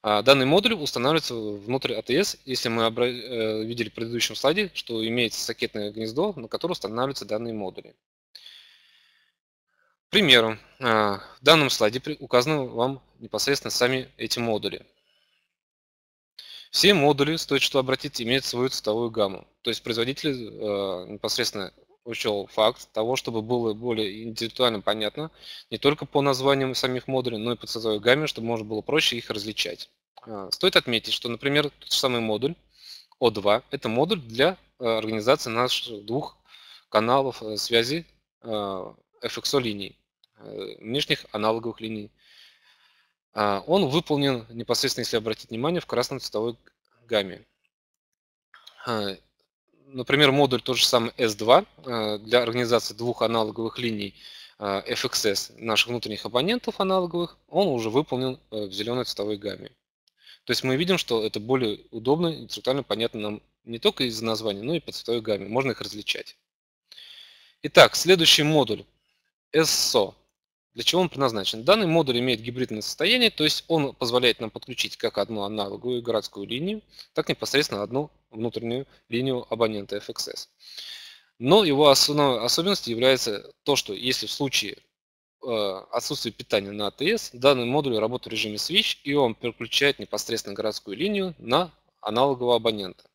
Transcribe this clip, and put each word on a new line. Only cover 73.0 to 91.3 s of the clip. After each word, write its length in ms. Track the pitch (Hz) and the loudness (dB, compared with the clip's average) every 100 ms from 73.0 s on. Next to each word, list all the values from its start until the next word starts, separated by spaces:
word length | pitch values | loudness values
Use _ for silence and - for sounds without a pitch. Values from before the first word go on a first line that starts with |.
| 175 247 226 | 2 4 2
то 140 | - | 2
есть 200 | 151 - - | 0 0 0
он 260 | 165 139 | 0 0
позволяет 460 | - 120 123 120 110 | -2 0 4 4 2
нам 100 | 113 | -4
подключить 480 | 117 - 123 107 - | -10 -12 -6 -6 -4
как 220 | 117 - | -4 -2
одну 240 | 101 110 | -2 -2
аналоговую 580 | 101 107 101 104 120 123 | -4 -4 -6 -6 -6 -4
городскую 460 | 117 110 - 101 101 | -2 -2 -2 -10 -8
линию, 340 | 120 180 214 _ - - | -4 -4 -6 _ -20 -8
так 160 | - - | -4 -2
непосредственно 540 | 156 - 135 151 104 | -4 0 0 0 -4
одну 260 | 104 127 151 _ _ | -4 -4 -6 _ _
внутреннюю 560 | 110 117 110 117 123 139 _ _ | -8 -6 -6 -6 -6 -8 _ _
линию 380 | 117 135 123 117 | -4 -2 -4 -4
абонента 460 | 117 113 107 98 101 | 0 0 0 -6 -8
F 120 | - | -8
X 200 | - - | -8 -8
S. 200 | - - _ - - - - - - _ _ | -10 -16 _ -20 -18 -16 -16 -18 -20 _ _
Но 260 | 123 196 | 4 6
его 260 | 185 135 147 | 6 6 8
основной 540 | 135 - 147 143 120 | 8 4 4 2 2
особенностью 460 | 120 - 180 196 - | 0 0 0 -2 -4
является 640 | 113 127 131 117 104 - _ | 2 4 4 0 -6 -10 _
то, 140 | - 139 | 0 0
что 180 | - | 0
если 320 | 98 120 123 107 | -6 -4 -4 -4
в 60 | |
случае, 480 | - 139 - 104 - _ _ _ _ _ _ 127 | -4 -2 -2 -4 -10 _ _ _ _ _ _ -4
э, 360 | 113 101 95 - | -2 -2 -4 -6
отсутствия 400 | 120 - 147 117 | -6 -4 -6 -6
питания 400 | - - 107 98 | -8 -2 -2 -2
на 160 | 104 101 | -4 -6
А 40 | |
Т 140 | - 151 226 | -2 -2 -2
С, 100 | - | -4
данный 320 | 123 135 135 120 | 4 4 6 2
модуль 340 | 139 143 110 | 0 0 0
работает 320 | 110 123 - | 0 -2 -6
в 40 | 110 | -6
режиме 200 | 107 107 | -4 -4
switch, 420 | - 190 220 - | 0 2 2 -4
и 100 | - | -2
он 220 | 143 127 110 | 2 2 0
переключает 640 | 120 - 117 - 143 - | -8 -8 -4 2 2 0
непосредственно 560 | 104 104 - 113 - 101 | -6 -6 -4 -6 -6 -6
городскую 420 | 107 - - 98 | -6 -6 -10 -6
линию 380 | 190 202 190 | -4 -2 -6